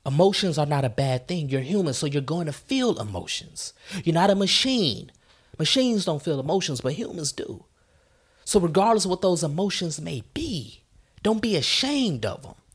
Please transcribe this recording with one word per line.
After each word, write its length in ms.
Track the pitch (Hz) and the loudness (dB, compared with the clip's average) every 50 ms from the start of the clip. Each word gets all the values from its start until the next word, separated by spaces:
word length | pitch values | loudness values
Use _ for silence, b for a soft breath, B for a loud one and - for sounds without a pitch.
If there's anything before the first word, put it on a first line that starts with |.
| - | -6
emotions 540 | 139 135 151 185 196 208 - - 180 147 147 | 0 2 4 4 4 4 2 0 0 0 0
are 80 | 147 | 0
not 180 | 143 151 135 135 | 0 0 0 0
a 60 | 123 | 0
bad 360 | - - 139 135 131 127 - | 0 0 0 0 0 -2 -4
thing. 220 | - 180 175 151 131 | -4 -4 -4 -2 -2
You're 140 | 135 131 | -2 -2
human, 320 | 127 139 196 202 180 147 120 | -2 0 0 0 0 0 0
so 120 | - 160 | -2 -2
you're 160 | 151 143 147 | -2 -2 -2
going 240 | 135 135 160 175 170 | -2 -2 -2 -2 -2
to 60 | 147 | -4
feel 480 | 139 - - - 269 262 254 233 185 - | -6 -8 -6 -2 0 0 2 2 0 -2
emotions. 720 | 104 104 92 87 - - - - - - - - - - - B B B 202 180 B | -4 -6 -8 -8 -6 -6 -8 -8 -8 -10 -12 -12 -12 -12 -14 B B B -10 -4 B
You're 100 | 170 160 | 0 2
not 160 | 165 180 202 | 4 4 4
a 60 | 196 | 4
machine. 760 | 196 196 180 - - - 269 262 240 190 135 98 - - - - b b b b b b b b b | 4 2 2 2 2 2 2 2 2 2 0 0 -2 -8 -14 -20 b b b b b b b b b
Machines 460 | 156 - - 262 254 247 226 202 175 | 0 2 4 4 4 4 2 0 0
don't 180 | 180 156 143 | 0 -2 -2
feel 160 | - 165 147 135 | -2 -2 -2 -2
emotions, 440 | 131 151 185 190 180 - 139 117 | 0 0 0 0 0 -2 -4 -4
but 100 | - 127 | -4 -4
humans 400 | 151 - - - - 170 151 131 | -4 -4 -6 -8 -8 -6 -6 -6
do. 320 | - - - - 110 - - _ _ b b b b b b b b b b b b b b | -6 -6 -8 -10 -10 -14 -16 _ _ b b b b b b b b b b b b b b
So 160 | b - 202 | b 2 2
regardless 440 | 175 165 151 190 196 233 226 214 - | 4 4 4 4 4 6 4 4 2
of 60 | 185 | 0
what 120 | 180 175 | 0 0
those 200 | - 185 175 156 | 2 2 2 2
emotions 580 | 165 147 143 170 202 196 - - 185 165 147 - | 0 -2 -2 -2 -2 -2 -2 -2 -4 -4 -6 -6
may 220 | - - - 120 - - - | -8 -8 -8 -8 -8 -8 -8
be, 480 | 285 330 302 220 143 104 - - - _ _ _ - b b b b b | -6 -4 -4 -4 -6 -6 -10 -14 -20 _ _ _ -20 b b b b b
don't 180 | 202 226 214 | 0 2 2
be 140 | 220 226 202 | 0 0 0
ashamed 680 | 151 - - - - 262 269 294 277 254 208 143 113 104 | 0 0 0 0 0 0 0 0 0 2 0 0 -2 -2
of 200 | 98 - - - | -4 -6 -8 -12
'em. 100 | - - - _ _ _ | -16 -20 -20 _ _ _